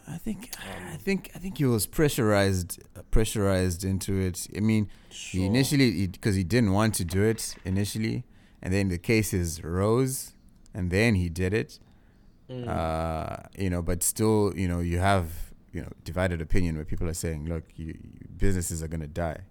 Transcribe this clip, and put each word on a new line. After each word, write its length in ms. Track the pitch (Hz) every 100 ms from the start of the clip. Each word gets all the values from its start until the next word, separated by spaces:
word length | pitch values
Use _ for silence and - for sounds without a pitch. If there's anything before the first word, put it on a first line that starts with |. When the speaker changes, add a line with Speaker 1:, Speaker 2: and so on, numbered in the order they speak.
| -
Speaker 1:
I 100 | 165
think, 340 | - 202 - -
Speaker 2:
Um, 220 | 190 185 180
Speaker 1:
I 40 | 160
think, 340 | - 196 - -
I 40 |
think 180 | 190 -
he 80 | 135
was 220 | 117 -
pressurized, 920 | - 151 - 110 104 98 95 87 - - -
uh, 60 | -
pressurized 760 | - 110 113 98 95 92 87
into 300 | 95 95 - 98
it. 280 | 92 87 - -
I 40 |
mean, 280 | 107 110 104 - -
he 60 | - - 92
Speaker 2:
Sure. 60 | 92
Speaker 1:
initially, 420 | 117 131 143 131
he, 160 | 85 98
'cause 280 | - 117 95
he 80 |
didn't 300 | 87 120 110
want 200 | 95 110 98
to 80 | 87
do 180 | 92
it 320 | 107 110 - - 92
initially, 580 | 95 101 - 110 117 - - - -
and 100 | -
then 180 | 95 98
the 100 | 87
cases 640 | - 113 104 98 85 76
rose, 720 | 80 87 104 117 131 131 - - - - - -
and 160 | 92
then 240 | 92 120 101
he 120 | 87
did 280 | 82 92 107
it. 240 | - - - - - _ - - -
Speaker 2:
Mm. 160 | 127 120
Speaker 1:
Uh, 720 | 85 82 80 82 80 78 - - -
you 140 | 95
know, 100 | 87
but 220 | 85 87
still, 500 | - - 110 110 101 85
you 120 | 92
know, 120 | 87
you 200 | 87 85
have, 520 | 98 98 82 85 - - -
you 80 | 85
know, 100 | - -
divided 360 | - 82 92 85
opinion 360 | 78 - 85 80
where 100 | 76
people 220 | 85 82
are 80 | 80
saying, 320 | 85 78 78
"Look, 160 | 82 78 -
you, 100 | 80
you, 400 | - - - - -
businesses 460 | 101 92 87 82
are 40 | 80
gonna 180 | 82 76
die," 340 | 82 85 73 95